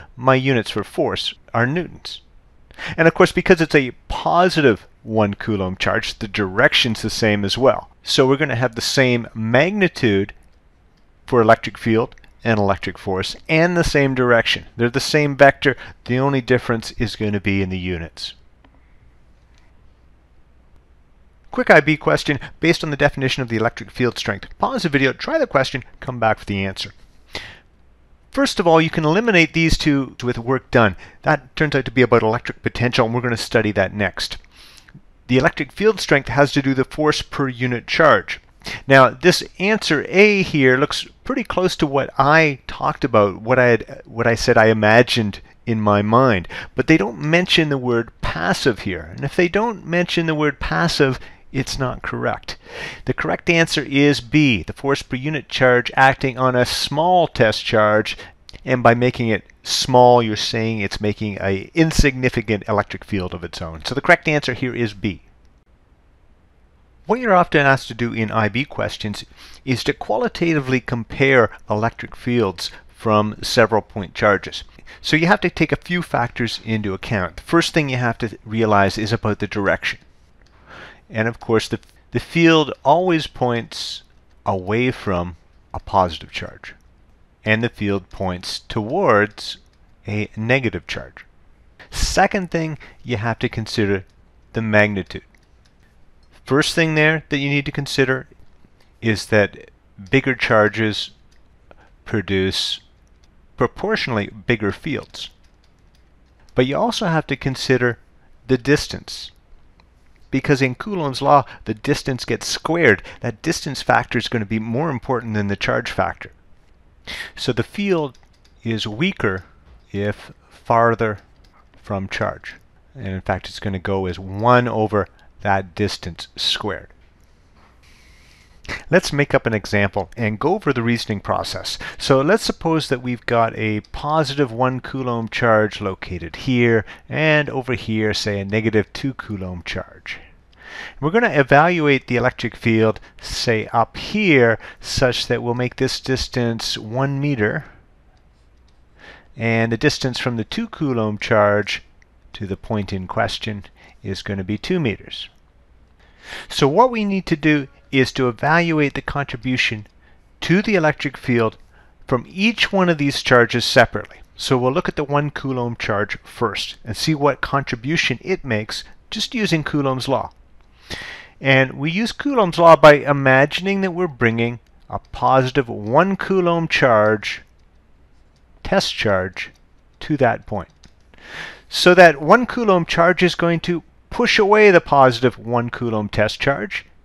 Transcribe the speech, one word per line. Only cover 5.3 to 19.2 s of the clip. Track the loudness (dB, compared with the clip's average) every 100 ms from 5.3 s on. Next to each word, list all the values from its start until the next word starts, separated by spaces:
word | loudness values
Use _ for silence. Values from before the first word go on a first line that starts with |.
coulomb | -2 -4 -2 -2 -4
charge, | -2 -2 -4 -8
the | -8
direction's | -4 -2 2 4 4 0 -2
the | -6
same | 0 2 2
as | 0 2
well. | 2 2 -4 _
So | -2 2
we're | 2 2
gonna | 0
have | -2 -4 -4
the |
same | -4 0 2 2 -2
magnitude | -6 0 2 2 2 0 0 0 2 0 -6 _ _ _ _ _ _ _ _ 0
for | 4
electric | 6 4 2 -6
field | 0 0 0 -8 -20 _
and | -2 2
electric | 2 0 -4 -8
force, | -4 -4 -4 -8 -2
and | 0 2 2
the |
same | 0 2 2
direction. | 2 4 4 2 -2 -6 -2
They're | -2
the | 0
same | 0 0 2 6
vector. | 6 6 0 -2 -6 -12
The | -4 0
only | 0 0
difference | 2 0 0 -4 -4
is | -6 -6 -4
gonna | -4 -2
be | 0 0
in | -2
the | -4
units. | -4 -6 -8 -12 -14 -14 _ _ _ _ _ _ _ _